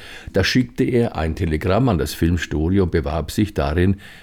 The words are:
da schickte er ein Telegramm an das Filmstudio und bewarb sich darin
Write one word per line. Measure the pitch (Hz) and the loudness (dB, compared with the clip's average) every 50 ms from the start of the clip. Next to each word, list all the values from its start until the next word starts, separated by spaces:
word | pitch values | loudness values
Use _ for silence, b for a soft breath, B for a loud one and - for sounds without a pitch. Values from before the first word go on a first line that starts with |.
| B B B B B B B | B B B B B B B
da | 98 95 | 0 0
schickte | - - 131 123 120 - - 131 | 2 2 2 0 0 0 -2 0
er | 135 135 120 120 - - | 2 2 2 2 2 0
ein | 82 80 82 80 | -2 -2 -2 -2
Telegramm | 80 101 82 78 78 - - 92 104 131 131 | -2 -2 -2 -2 -2 0 2 2 2 4 2
an | 107 | 2
das | 82 67 69 - | 2 0 -2 -2
Filmstudio | - - 85 87 90 - - - 76 78 82 95 98 95 | 0 0 2 2 0 -2 -4 -2 -2 0 0 2 2 0
und | 85 | 2
bewarb | - 87 76 71 76 80 78 - | 0 0 -2 0 -4 -4 -4 -4
sich | - - 104 - - | 0 0 0 0 0
darin | - 73 71 76 85 87 98 98 B B B B B | -4 -2 0 2 2 2 2 2 B B B B B